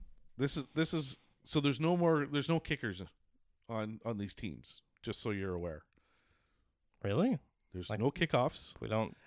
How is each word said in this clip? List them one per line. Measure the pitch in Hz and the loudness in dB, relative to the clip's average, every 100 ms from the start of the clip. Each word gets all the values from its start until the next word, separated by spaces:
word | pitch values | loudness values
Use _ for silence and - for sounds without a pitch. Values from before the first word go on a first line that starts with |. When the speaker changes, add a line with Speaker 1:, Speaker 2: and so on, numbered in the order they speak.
| - - - - | -18 -18 -14 -2
Speaker 1:
this | 139 165 | 0 0
is, | 131 | -2
this | 151 160 165 | 0 2 2
is, | 135 120 _ _ | -2 -6 _ _
so | - 156 | -2 2
there's | 143 123 | 4 4
no | 160 175 | 2 4
more, | 170 160 139 | 6 4 2
there's | 143 143 | 0 2
no | 165 | 0
kickers | - 147 113 90 90 _ _ _ _ _ - | 0 -2 -2 -4 -8 _ _ _ _ _ -8
on, | 113 107 110 | -4 -4 -6
on | 113 107 | -4 -4
these | 101 | -4
teams, | - 104 64 - - _ _ | -6 -8 -8 -12 -20 _ _
just | - 107 | -6 -4
so | 117 | -2
you're | 101 98 | -2 -2
aware. | 90 85 76 - _ _ _ _ _ _ _ _ _ _ _ | -2 -4 -8 -14 _ _ _ _ _ _ _ _ _ _ _
Speaker 2:
Really? | 101 104 226 196 _ _ _ | 0 2 4 2 _ _ _
Speaker 1:
There's | 92 87 | -10 -4
Speaker 2:
Like, | 107 | 0
Speaker 1:
no | 120 | 0
kickoffs, | - 165 131 127 - - - | 0 2 4 2 0 -12 -10
Speaker 2:
we | 113 | -2
don't | 110 110 - | -2 -2 -6